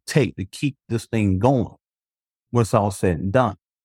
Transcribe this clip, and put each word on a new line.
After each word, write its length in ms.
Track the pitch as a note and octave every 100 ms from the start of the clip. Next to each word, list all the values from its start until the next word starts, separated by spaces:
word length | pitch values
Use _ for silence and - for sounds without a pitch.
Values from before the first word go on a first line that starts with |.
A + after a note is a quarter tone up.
| -
take 300 | D#3 A2+ -
to 80 | F#2+
keep 320 | - C#3+ - -
this 160 | A2+ -
thing 340 | A2+ G#2 F#2
going 360 | A#2+ C3+ G2 - _ _ _ _ _ _ _
when 100 | A#2+
it's 120 | G#2
all 180 | G#2+ G2+
said 260 | F#2+ G2 D#2+
and 160 | G2
done. 240 | B2+ A#2 F2+ _ _